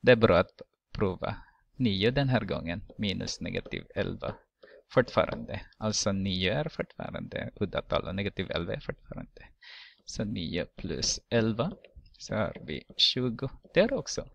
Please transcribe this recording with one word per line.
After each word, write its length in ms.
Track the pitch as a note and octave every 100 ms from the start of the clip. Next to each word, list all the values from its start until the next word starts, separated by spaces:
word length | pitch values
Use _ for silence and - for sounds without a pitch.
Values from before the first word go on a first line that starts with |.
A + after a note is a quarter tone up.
Det 120 | B2
är 40 | A#2+
bra 220 | A2 F2
att 240 | F#2 _ - _ _
prova 440 | - G2+ F2+ - G2+ - _ _ _
nio 340 | B2 G2 G#2
den 180 | C3+ C3+
här 160 | B2+
gången. 380 | G2 C#2+ E2 F2 - -
Minus 420 | G#2+ F#2 F2+ -
negativ 440 | F2 F2+ - - -
elva. 400 | - F#2 F#2 - - _ _ - - _
Fortfarande. 680 | - A#2+ - - - A#2 - - _
Alltså 340 | A2 G#2+ -
nio 420 | G2 F#2+ F#2 F#2
är 140 | C#3 D#3
fortfarande 800 | - - - - - - - -
udda 280 | - G2 -
tal 260 | - - C2+
och 60 |
negativ 360 | F#2 G2+ - F#2+
elva 240 | - F2
är 60 | G#2+
fortfarande. 680 | - - - - - - - _ - - - _
Så 200 | - -
nio 400 | G#2+ G#2 E2 F2
plus 560 | - - F#2+ C2+ - - _
elva, 440 | A#2 A2+ A2 D3+ - - - - -
så 160 | -
har 220 | G#2+ G#2 - -
vi 180 | D#2 - -
tjugo. 520 | - - B2+ A2+ C3+ - -
Det 60 | -
är 120 | A3
också 360 | C#4 - - -